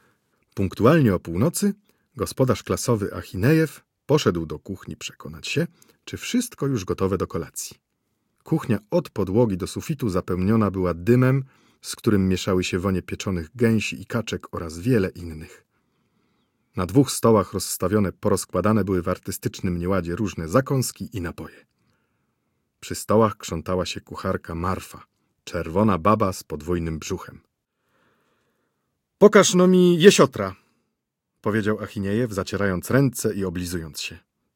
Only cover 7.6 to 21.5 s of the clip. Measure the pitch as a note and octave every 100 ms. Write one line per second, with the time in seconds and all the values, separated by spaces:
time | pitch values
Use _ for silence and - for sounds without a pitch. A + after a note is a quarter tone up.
7.6 | - - _ _ _ _ _ _ - D#3
8.6 | - G#2 - F3 - - F#2 G#2 A#2 F#2
9.6 | F#2 G#2 - D#3 A2+ F2+ - F2+ F#2+ A2+
10.6 | G2+ F#2+ F2+ E2 F2+ B2+ B2+ C3+ C3+ _
11.6 | _ _ - - A#2+ G2+ F#2+ F#2 - F#2
12.6 | F2 F#2 G2 F#2 - - G#2 F2+ D#2+ A2+
13.6 | A2+ A2 - C2 - A#2 - - - F2+
14.6 | E2 E2 G#2+ A#2 F#2 - E2+ D#2 D#2+ -
15.6 | _ _ _ _ _ _ _ _ _ _
16.6 | _ - F2 A#2+ C3+ - A#2 G#2+ F2+ G2
17.6 | - - F2+ G#2+ F#2 - G#2+ F#2+ - F#2
18.6 | G#2+ A2 F#2+ F#2 F2+ F2+ - - - -
19.6 | F#2+ F2 F2 F#2+ E2+ E2+ G2+ - D#2+ A2+
20.6 | C3+ C#3 B2 - G2 F#2 E2+ - D#2